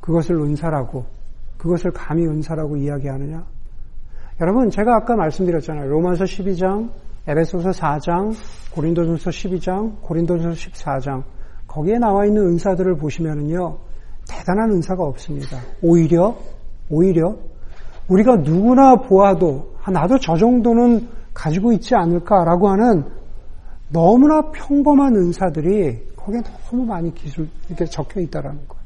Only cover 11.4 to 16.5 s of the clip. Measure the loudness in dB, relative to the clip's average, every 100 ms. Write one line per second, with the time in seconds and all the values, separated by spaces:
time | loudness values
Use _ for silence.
11.4 | -10 -10 -10 -4 -2 2 2 2 4 4
12.4 | 4 2 0 0 0 0 -2 -4 -4 -2
13.4 | -2 -2 -4 -6 -8 -10 -8 -10 -8 -8
14.4 | -2 0 2 0 0 -2 -2 -4 -8 -8
15.4 | -6 -8 -8 -2 4 6 6 4 4 0
16.4 | -10